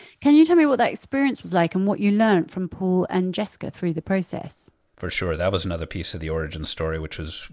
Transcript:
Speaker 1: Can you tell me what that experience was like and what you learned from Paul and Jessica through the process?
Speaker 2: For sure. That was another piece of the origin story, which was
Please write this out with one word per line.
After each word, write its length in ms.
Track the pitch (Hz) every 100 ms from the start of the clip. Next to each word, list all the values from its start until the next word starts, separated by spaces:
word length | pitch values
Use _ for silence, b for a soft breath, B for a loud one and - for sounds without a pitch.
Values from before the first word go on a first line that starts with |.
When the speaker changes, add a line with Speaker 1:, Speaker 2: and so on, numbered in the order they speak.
| B B
Speaker 1:
Can 140 | 285
you 100 | 302
tell 120 | 320 349
me 100 | 302
what 120 | 254
that 120 | 240
experience 520 | - - 269 277 226
was 120 | 175
like 200 | 175 170
and 120 | 185 196
what 140 | 196
you 120 | 202
learned 380 | 208 220 190 -
from 180 | 185 180
Paul 380 | - 185 185 180
and 260 | 185 180
Jessica 360 | 180 208 - -
through 220 | - 180
the 100 | 160
process? 680 | - 190 175 - - - - _ _ _
Speaker 2:
For 140 | 90
sure. 260 | - 90 80
That 160 | 92
was 120 | 98
another 220 | 90 85 80
piece 280 | 87 85
of 60 | 85
the 100 | 78
origin 340 | 80 78 80
story, 340 | 80 - 80 80
which 200 | 78 -
was 300 | 78 - -